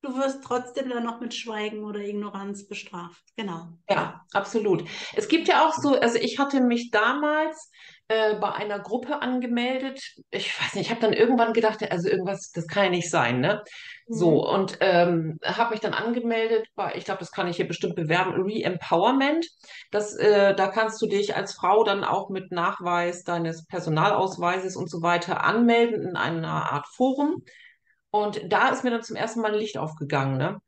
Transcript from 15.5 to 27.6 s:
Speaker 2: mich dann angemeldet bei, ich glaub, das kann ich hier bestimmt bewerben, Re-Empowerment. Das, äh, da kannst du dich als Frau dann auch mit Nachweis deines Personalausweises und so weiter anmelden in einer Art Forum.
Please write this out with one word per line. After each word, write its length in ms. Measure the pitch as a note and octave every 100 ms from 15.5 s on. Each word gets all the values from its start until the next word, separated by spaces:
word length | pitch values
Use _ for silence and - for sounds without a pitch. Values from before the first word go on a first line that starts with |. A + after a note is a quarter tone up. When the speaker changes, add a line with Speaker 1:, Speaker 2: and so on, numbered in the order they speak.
| G3+ A#3
Speaker 2:
mich 80 | G#3+
dann 140 | G#3 -
angemeldet 720 | A3 A#3+ A#3 A3+ A3+ A3+ A3 -
bei, 180 | F3+ -
ich 100 | F3
glaub, 120 | F#3+
das 140 | E3+
kann 160 | - F3
ich 80 | E3+
hier 120 | -
bestimmt 280 | E3+ - F3
bewerben, 440 | D#3 E3+ F#3 E3+
Re-Empowerment. 1040 | F#3+ A3 - F#3 - E3+ G#3 C4+ C#4 D#4 E4 _ - - -
Das, 260 | G#3 G#3 -
äh, 380 | G#3 G3+ G3+
da 140 | G3 G3
kannst 340 | A3+ A3 G3+
du 60 | G#3+
dich 280 | G3 G3+ -
als 180 | G3
Frau 300 | - F3 G#3+
dann 200 | G#3+ G3+
auch 260 | - F#3+ G3
mit 220 | F#3+ F#3
Nachweis 720 | F3 F3 - F3 F3 F3 F3
deines 420 | - E3+ E3 E3 E3
Personalausweises 1080 | F#3 D#3+ D#3 F#3+ G3+ F#3+ F3+ F3 F#3 F#3 F#3
und 140 | F#3
so 120 | F3+
weiter 420 | E3 F3 E3+ F3+
anmelden 600 | - G#3+ A#3+ A#3 A#3 A3 E3+
in 80 | -
einer 560 | - E3 D#3+ D#3 -
Art 160 | C#3+ -
Forum. 560 | - B3+ C4+ D4 F4+ - -